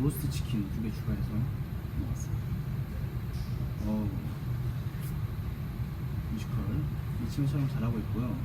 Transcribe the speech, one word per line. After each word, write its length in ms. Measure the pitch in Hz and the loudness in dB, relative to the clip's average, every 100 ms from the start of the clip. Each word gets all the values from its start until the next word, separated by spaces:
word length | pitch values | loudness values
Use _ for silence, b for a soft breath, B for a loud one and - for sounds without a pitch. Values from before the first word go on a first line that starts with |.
로스트 280 | 143 - 147 | 2 2 0
치킨 380 | - - 107 98 | 0 0 0 0
두 80 | - | 0
개 100 | 107 | 0
추가해서 360 | - - 104 - 107 - - - - - - | 0 0 0 2 2 2 0 -2 -2 -2 -2
먹었어. 300 | - - - - - - - - - - - - - - - - - - 107 | 0 -2 0 -2 0 -2 0 -2 -2 -2 -2 -2 -2 -2 -2 -2 -2 0 0
어. 240 | 214 104 - - - - 123 123 120 - - - - - - - - - - - - - - - | 2 2 0 -2 -2 -2 0 0 -2 -2 -2 -2 -2 -2 -2 -2 -2 -2 -2 -2 -2 -2 -2 -2
뮤지컬. 220 | - - - 107 101 - - - - 120 | -2 0 0 2 2 2 0 0 0 0
이 40 | |
친구 220 | 143 139 | 2 4
촬영 160 | 143 135 | 4 2
잘하고 280 | 131 117 113 | 2 2 2
있고요. 360 | 104 110 123 - | 0 0 0 0